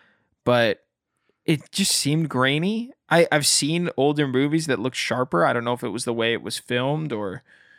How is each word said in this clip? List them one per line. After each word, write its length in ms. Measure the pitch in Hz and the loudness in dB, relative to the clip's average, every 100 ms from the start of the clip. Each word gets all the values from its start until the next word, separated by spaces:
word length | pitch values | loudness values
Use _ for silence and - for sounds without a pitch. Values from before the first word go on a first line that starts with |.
| _ _ _ _ | _ _ _ _
but 400 | - 120 117 - _ _ _ _ _ _ - | 0 2 2 0 _ _ _ _ _ _ -2
it 260 | 151 - | -2 -2
just 220 | - 196 | -4 -2
seemed 340 | - 139 156 156 | 0 0 0 0
grainy. 640 | 127 131 147 180 220 240 - _ | 2 2 2 0 -4 -8 -14 _
I, 180 | 165 165 | 4 4
I've 160 | 151 135 | 2 2
seen 420 | - 143 170 175 - | 0 0 0 -2 0
older 320 | 139 147 143 | 0 2 0
movies 380 | 127 143 160 156 | 2 2 0 0
that 120 | 120 | -2
looked 180 | 123 - | -2 -4
sharper. 480 | - 120 127 170 160 | -4 -2 0 2 2
I 80 | |
don't 100 | 120 | 2
know 80 | 120 | -2
if 100 | 120 | -4
it 60 | 123 | -4
was 140 | 104 | -6
the 100 | 127 | -4
way 200 | 117 113 | 0 0
it 80 | 117 | 0
was 160 | 98 - | -4 -10
filmed 560 | - 123 131 151 156 | -4 -2 -2 -2 -4
or 300 | 107 101 92 - _ _ | -6 -6 -8 -16 _ _